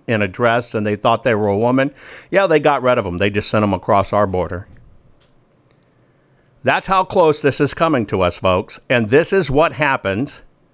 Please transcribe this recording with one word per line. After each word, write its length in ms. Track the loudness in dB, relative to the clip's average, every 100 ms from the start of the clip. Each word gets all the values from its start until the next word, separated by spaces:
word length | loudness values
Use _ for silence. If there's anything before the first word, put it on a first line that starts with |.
| -4
in 140 | -2
a 80 | -2
dress 460 | 0 0 0 -2
and 100 | -4
they 100 | -4
thought 280 | -2 0 0
they 120 | 0
were 140 | 0 0
a 80 | 0
woman, 340 | 0 0 -2 -6 -20 -20 -4
yeah, 160 | -2 2
they 140 | 2
got 220 | 2 0
rid 160 | 2 0
of 60 |
them. 120 | -2 -2
They 140 | -2
just 180 | -2 -2
sent 140 | 0
them 100 | 0
across 400 | -2 0 0 2
our 140 | 0 0
border. 420 | -2 -4 -8 -12 -20 -20 -20 _ _ _ _ _ _ _ _ _ _ _ _ _ _ _ _
That's 240 | -2 -2 0
how 160 | 0
close 380 | 0 2 2 2
this 220 | 0 0
is 100 | -2
coming 320 | 0 0 0 0
to 140 | 0
us, 180 | 0 0
folks. 400 | 0 0 -2 -12 -2
And 180 | 0 2
this 240 | 2 2
is 180 | 0 0
what 220 | 0 0
happens. 680 | 0 -2 0 -2 -4 -6 -10 -20 _ _